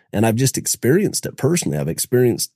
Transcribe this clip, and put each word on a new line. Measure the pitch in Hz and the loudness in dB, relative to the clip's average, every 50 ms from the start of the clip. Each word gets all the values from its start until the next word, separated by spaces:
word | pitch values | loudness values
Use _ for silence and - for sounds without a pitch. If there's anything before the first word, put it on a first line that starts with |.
| _ _ | _ _
and | - 101 113 | -2 0 2
I've | 113 107 | 2 2
just | 120 135 127 - - | 2 0 0 -2 -2
experienced | - - - - - 117 156 202 196 - - - - | -4 -4 -6 -2 0 2 2 2 2 0 -2 -4 -8
it | - - | -8 -8
personally. | - - 147 175 165 - - - - | -2 0 0 0 0 -2 -2 -2 -2
I've | - 80 | -2 -4
experienced, | - - - - 123 123 123 117 101 - - - _ | -4 -6 -4 0 2 4 4 4 2 0 -4 -8 _